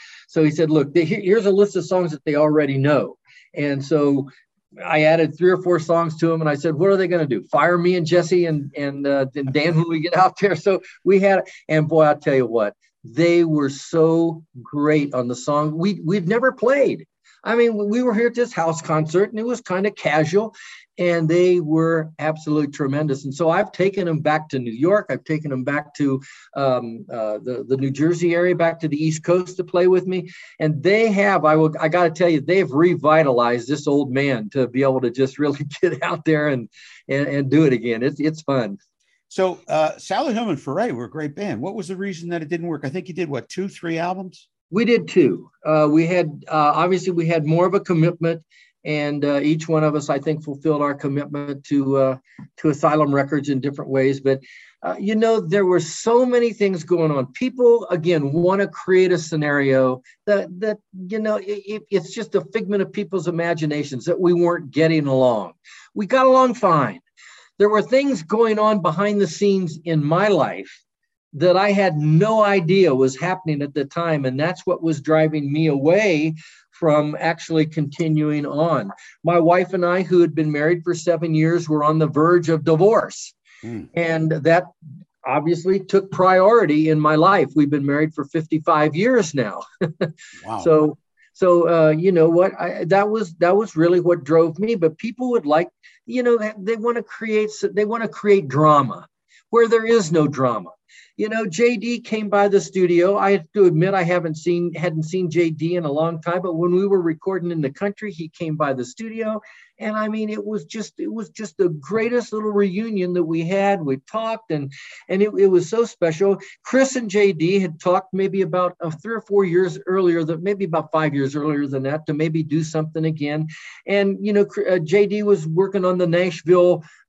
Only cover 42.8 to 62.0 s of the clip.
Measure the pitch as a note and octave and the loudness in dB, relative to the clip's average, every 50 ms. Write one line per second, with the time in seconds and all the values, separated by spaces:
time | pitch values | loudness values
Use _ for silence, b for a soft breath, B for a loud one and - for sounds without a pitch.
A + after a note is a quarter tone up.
42.8 | D3+ C3+ C3 F#3 E3+ - E3 D#3 F3 D3+ C#3 A#2+ - - - F3+ F#3+ G3 - - | -8 -8 -8 -8 -10 -10 -8 -8 -6 -6 -6 -8 -10 -10 -8 -8 -8 -8 -8 -10
43.8 | - E3 E3 D#3+ D#3+ F3 F#3 F#3+ F#3+ F#3 - - _ _ _ _ _ _ D#3+ G#3 | -8 -6 -6 -4 -4 -6 -6 -8 -10 -14 -16 -20 _ _ _ _ _ _ -4 -2
44.8 | A#3 G3+ A#3+ A3+ D#3+ - - F#3+ D3+ A2+ F2+ - - - _ _ - D#3 D#3 D#3 | 0 2 2 0 0 0 2 2 2 2 2 -2 -8 -14 _ _ -4 0 2 2
45.8 | D3+ D3 D3 D#3+ E3 E3 F#3 F3+ E3+ D#3 C#3+ C#3 - - D#3 D#3 D3 D3 D3 D#3 | 2 4 4 4 2 2 2 0 0 -2 -4 -10 -8 -4 0 2 2 2 2 2
46.8 | E3+ F3+ F#3+ F3+ F3+ F#3+ F3+ E3+ E3 D#3+ E3+ E3 D3 D3+ D#3+ E3 F3+ F#3 F#3+ G3 | 2 2 0 0 -2 -2 -2 -2 0 0 0 0 0 2 2 2 4 2 2 0
47.8 | F#3+ - F3+ D#3+ D#3+ F3 E3+ E3 D#3+ E3 E3+ E3 - _ b b b b b b | 0 0 2 2 2 2 2 0 -2 -2 -2 -4 -8 _ b b b b b b
48.8 | - D3+ D3+ D3+ D3 D3 D3 D3 C#3+ C#3+ C#3+ C#3+ C#3+ D3+ D#3+ D#3+ D#3+ D#3+ D#3+ D#3 | -8 -6 -4 -4 -2 -4 -4 -2 -2 0 0 0 0 0 0 0 -2 0 0 2
49.8 | D#3 D#3 D3 D3 C#3+ - D3 C#3 C#3 D#3+ D3+ D#3 D#3 D#3 C#3 C#3 - D#3+ D3+ C#3+ | 2 2 0 -2 -2 -2 -4 -4 -2 -4 -4 -4 -6 -10 -10 -4 -2 -2 0 0
50.8 | D3 C#3+ C#3 C#3+ - C#3+ C#3 C#3+ C#3+ C#3+ D3 C#3+ C#3+ C#3+ C#3+ C#3 - - C#3+ C#3 | 0 -2 -4 -4 -6 -4 -4 -4 -6 -6 -8 -10 -8 -8 -10 -12 -8 -4 -2 0
51.8 | C3+ C3+ C#3 C3+ C3+ C3 C3 C3 _ B B B B B _ - - D#3 C#3 C#3+ | 0 2 2 2 2 2 0 -4 _ B B B B B _ -4 -2 -2 0 2
52.8 | - D#3 D3+ D#3 D3+ C#3+ C#3 C#3 C#3 C#3 D3+ D3 C3+ D3 C#3 C3 B2 C#3 C#3 C#3+ | 2 2 2 2 2 2 2 0 0 0 -2 -4 -2 -2 -4 -4 -4 -4 -6 -8
53.8 | C#3+ C#3 C3+ C3+ C3 C#3 C3+ C#3 - C3+ C3+ C3+ C3+ B B B B B B B | -8 -4 -2 0 2 0 0 0 0 0 0 -2 -4 B B B B B B B
54.8 | - F3 E3+ - - G3+ A3 G#3+ A3+ A3+ A3+ A3 F3+ D#3+ F#3 G3+ G3 F3+ F3+ E3+ | -8 -8 -6 -4 -4 -2 0 2 2 2 2 0 0 0 0 2 2 2 2 2
55.8 | D#3+ E3 - - - A3+ A#3 A#3+ B3+ B3 B3 A#3+ A#3+ A#3 G3+ - G3+ G3 F#3+ E3+ | 0 -2 -8 -6 0 2 2 4 4 4 2 2 2 0 0 0 -2 -2 -2 -2
56.8 | C#3 - F3 E3+ D#3+ D#3 D3 C3+ B2+ - - - B3+ B3+ B3+ B3+ B3 A#3+ A#3 A#3 | -4 -2 0 0 2 2 0 0 -4 -4 -6 -6 -6 -6 -2 2 4 4 4 4
57.8 | G3+ - F3+ E3+ D#3+ F3 F3 D#3 C#3+ C#3 C#3 E3+ E3+ F3+ F#3+ G3 G3 - - - | 2 -2 -4 -2 0 0 0 0 0 0 0 0 2 2 2 2 0 -2 -6 -6
58.8 | - - F#3 F#3 F#3 F3+ F3+ D#3+ D#3+ - E3 D#3 D3 D3 C#3+ C#3+ C#3 C#3 C3 C3 | -2 2 4 4 4 4 2 0 -2 -4 -4 -2 -2 0 0 0 2 2 2 4
59.8 | C3 B2+ B2+ B2+ b b b b _ G#3 G#3 G3 F#3 - F3+ F3+ G#3+ G#3+ G#3+ G#3 | 2 2 0 -4 b b b b _ 0 0 0 0 -4 -8 -8 -6 -6 -6 -6
60.8 | _ _ - F#3 F#3 F3+ G#3+ A3 A3 G#3+ G#3+ G3+ F#3+ G3 G#3 G3+ G3 G3 G#3+ G#3+ | _ _ -18 -16 -12 -8 -6 -4 -4 -2 -4 -4 -4 -6 -10 -8 -8 -10 -10 -12
61.8 | - - G3+ F#3 | -6 -4 -4 -4